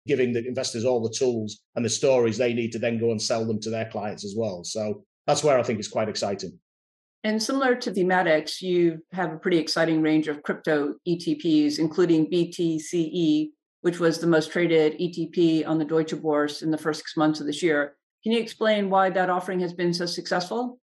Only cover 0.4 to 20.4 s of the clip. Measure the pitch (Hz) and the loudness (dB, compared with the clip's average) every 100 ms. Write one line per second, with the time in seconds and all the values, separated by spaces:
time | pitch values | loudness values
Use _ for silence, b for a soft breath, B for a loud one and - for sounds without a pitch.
0.4 | 123 123 127 117 127 120 113 - 131 117 | -4 -6 -4 -2 0 0 -2 -2 0 0
1.4 | 107 - _ 123 113 - 143 131 117 107 | -4 -10 _ -4 -4 0 2 4 2 2
2.4 | 123 120 117 113 117 113 117 110 - 113 | 0 0 -4 -2 -2 0 0 0 -2 -2
3.4 | 110 104 110 113 110 107 104 92 101 104 | -2 -4 -4 -6 -6 -6 -8 -8 -8 -4
4.4 | 110 87 85 107 107 101 _ _ - 147 | -4 -6 -8 -6 -4 -6 _ _ -2 2
5.4 | 151 131 117 107 101 - 107 95 104 98 | 4 4 2 -2 -4 -4 -4 -2 -4 -4
6.4 | 90 - _ _ _ _ _ _ 214 214 | -8 -14 _ _ _ _ _ _ -4 -2
7.4 | - 269 262 247 240 185 180 185 175 156 | -2 0 2 0 -2 0 2 2 4 2
8.4 | 156 - 185 175 170 160 - 185 170 160 | 0 -6 -2 2 2 0 -8 -6 -6 -4
9.4 | 185 170 151 170 165 160 156 156 151 147 | 0 2 2 0 2 2 4 2 2 -4
10.4 | - 185 165 151 143 - 175 170 170 147 | -4 -4 0 0 0 -4 -4 -2 -2 -2
11.4 | 170 151 147 147 160 175 170 160 151 175 | 2 4 4 2 0 2 4 4 4 0
12.4 | 170 - 170 160 - 175 160 180 160 151 | 0 -2 -2 -2 -4 -4 -2 0 2 2
13.4 | 151 - _ _ 175 175 165 165 170 160 | 0 -8 _ _ -4 2 2 2 4 2
14.4 | 151 175 170 160 156 156 175 165 156 180 | 2 0 2 4 4 2 -4 -4 -4 2
15.4 | 165 160 151 160 151 160 160 151 160 147 | 4 4 0 0 0 0 0 -2 0 2
16.4 | 147 - 160 156 160 151 - 160 156 151 | 0 -2 -4 -2 -2 -4 -4 0 0 0
17.4 | 147 147 170 147 143 - _ _ 220 226 | -4 0 0 2 -2 -8 _ _ -2 0
18.4 | 220 - 220 208 196 190 190 185 180 180 | -2 -2 0 2 2 2 2 2 0 0
19.4 | 185 180 175 175 175 170 175 - 170 180 | -2 -2 -4 -2 -2 0 -4 -6 -4 -4